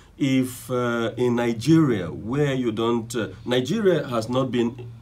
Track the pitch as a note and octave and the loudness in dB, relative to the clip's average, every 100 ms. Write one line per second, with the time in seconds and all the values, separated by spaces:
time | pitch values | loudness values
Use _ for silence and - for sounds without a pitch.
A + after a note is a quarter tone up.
0 | - - C#3 C3 B2 - - B2 A#2+ A#2 | -20 -2 2 2 0 -6 -4 -2 0 0
1 | A2+ - B2 A#2 A#2+ A2+ C3 D#3+ D3 G#2 | -2 0 2 2 0 0 4 6 6 2
2 | E2 D2 G#2+ C#3 D3 C3 A#2+ A2 A#2 A#2 | -4 -8 -4 0 0 0 -2 0 0 0
3 | A2 A#2+ G2 - A#2 B2+ B2 A3 F#3+ D#3 | -2 -4 -6 -8 -2 -2 0 2 2 2
4 | C3 A#2 A2 B2+ C3+ A#2+ A#2 - - - | 0 -4 -2 -2 0 0 -2 -4 -16 -18